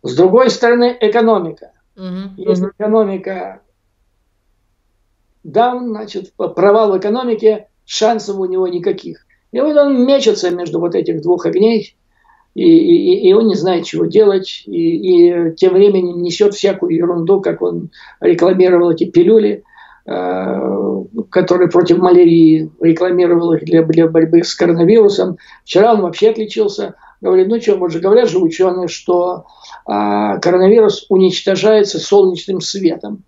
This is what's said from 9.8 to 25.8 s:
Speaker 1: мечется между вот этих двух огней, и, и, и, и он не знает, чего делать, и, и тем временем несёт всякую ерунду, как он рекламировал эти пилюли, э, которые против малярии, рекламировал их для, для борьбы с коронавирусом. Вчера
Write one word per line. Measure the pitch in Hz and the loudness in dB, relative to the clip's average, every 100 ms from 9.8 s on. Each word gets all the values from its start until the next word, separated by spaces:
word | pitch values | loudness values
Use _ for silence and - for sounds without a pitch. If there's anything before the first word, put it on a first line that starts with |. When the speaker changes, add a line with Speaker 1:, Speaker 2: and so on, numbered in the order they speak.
| 285 262 247 | 2 2 2
Speaker 1:
мечется | 277 220 208 180 | 2 2 0 -4
между | 175 175 165 | -6 -6 -6
вот | 175 | -4
этих | 185 165 165 | -4 -4 -6
двух | 160 180 165 | -2 -2 -2
огней, | 165 220 226 - _ _ _ _ _ _ | 0 0 0 -6 _ _ _ _ _ _
и, | - | -2
и, | 175 165 160 170 - | 4 4 4 2 2
и, | 190 180 | 2 4
и | |
он | 202 226 | 4 2
не | |
знает, | 170 175 175 | 0 -2 -4
чего | 165 165 165 | -4 -6 -2
делать, | 196 208 196 190 - - | 2 2 2 -4 -16 -10
и, | 175 165 165 185 180 175 175 165 | -4 -2 -2 0 4 4 2 -4
и | 160 | 0
тем | 185 | 0
временем | 185 202 190 180 175 | 4 2 2 -2 -4
несёт | 175 170 208 | -6 0 -2
всякую | 202 196 190 175 | 0 -4 -2 -4
ерунду, | 165 170 175 165 196 | -2 -2 -4 0 0
как | 185 160 | 0 -4
он | - 170 165 _ - _ | -6 -6 -12 _ -20 _
рекламировал | 175 170 170 190 180 180 175 | -2 2 0 2 2 4 2
эти | 165 | 0
пилюли, | 170 170 175 220 208 208 _ _ - _ - | 0 2 4 4 2 -4 _ _ -20 _ -12
э, | 92 90 92 92 64 - 98 98 - 190 - - | -8 -6 -6 -6 -4 -4 -4 -4 -6 -8 -12 -4
которые | 190 175 180 175 | -2 0 0 2
против | 175 170 175 | 2 2 2
малярии, | 180 180 170 165 160 160 156 _ | 4 6 6 6 4 4 -2 _
рекламировал | 165 165 180 175 175 170 170 | -2 0 0 0 2 0 0
их | 156 | -4
для, | 160 170 | 0 0
для | 160 160 160 | 2 2 2
борьбы | 160 160 165 | 2 2 2
с | 170 | 0
коронавирусом. | - 170 170 170 226 202 196 185 170 _ - | -2 -2 2 4 4 4 2 -4 -6 _ -20
Вчера | _ 180 | _ 2